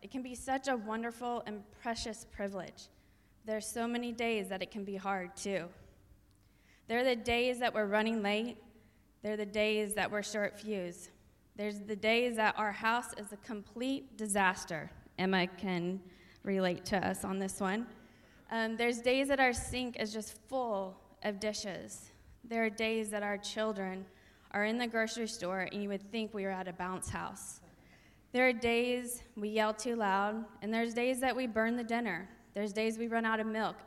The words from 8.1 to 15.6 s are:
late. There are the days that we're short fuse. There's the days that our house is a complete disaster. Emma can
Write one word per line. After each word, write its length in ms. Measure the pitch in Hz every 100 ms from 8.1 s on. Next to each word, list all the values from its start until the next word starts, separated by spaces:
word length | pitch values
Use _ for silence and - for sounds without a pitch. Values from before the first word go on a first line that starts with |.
| 226
late. 360 | 202 208 240 226 - - - _ _ _
There 120 | 208
are 40 | 214
the 80 | 208
days 480 | 208 214 214 208 208
that 160 | -
we're 100 | 208
short 380 | 202 220 208 -
fuse. 500 | 214 208 175 170 - - - _ _ -
There's 240 | 208 208
the 140 | 202 214
days 400 | 214 233 247 226
that 200 | 214 -
our 140 | 214
house 420 | 202 220 240 240 -
is 140 | 202
a 60 | 202
complete 800 | - 214 202 - 254 277 269 -
disaster. 760 | 214 202 190 185 - 160 151 - - -
Emma 300 | 190 190 180
can 540 | 185